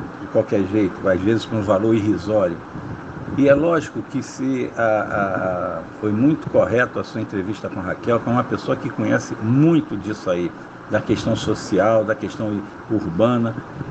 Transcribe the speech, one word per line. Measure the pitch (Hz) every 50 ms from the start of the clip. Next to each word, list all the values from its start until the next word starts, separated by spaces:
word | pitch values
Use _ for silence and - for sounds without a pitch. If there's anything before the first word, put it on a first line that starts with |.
| 80 - - -
de | -
qualquer | - - 117 107 - 120 101 95
jeito, | 90 104 110 104 87 - - - 98
às | 92 90
vezes | 92 107 113 107 -
com | - 113
um | 110 98
valor | 101 101 95 107 113 113
irrisório. | 110 101 107 98 85 90 104 107 107 95 87 85 82 - - - - - - - - - - - - - - - -
E | 135 139
é | 139
lógico | 143 156 170 170 160 - - - 123 104
que | - - 131 117
se | - - - 135 131 135 127 123 - -
a, | - 117
a, | 110 107 104 - - - 107 101 95 92 92 92 92 92 90 90 90 85 82
a, | 80 - - -
foi | 107 107 104
muito | 104 131 151 160 156 - -
correto | - 120 95 90 107 120 123 120 - 104
a | 98
sua | - - 117 107
entrevista | - - 98 90 101 107 - - 95
com | - -
a | 90
Raquel, | 92 92 - - 120 120 113
que | - 120
é | 117
uma | 123 123
pessoa | - 113 101 - - 131
que | 127 - 131
conhece | - - 110 110 117 123 123 - 107 - 107
muito | 110 123 139 151 165 170 151 - - -
disso | 101 90 104 104 - - -
aí, | 90 87 87 82 - - - - - - - -
da | 107 104
questão | - - 110 - - 120 113
social, | - - - 110 - - - 104 90 98 110 113 110 107
da | 104 110
questão | - 107 92 - - 113 107 107 98 101 104 - - - -
urbana, | 113 101 95 90 82 85 110 120 123 120 117 113 113 - - - - - - -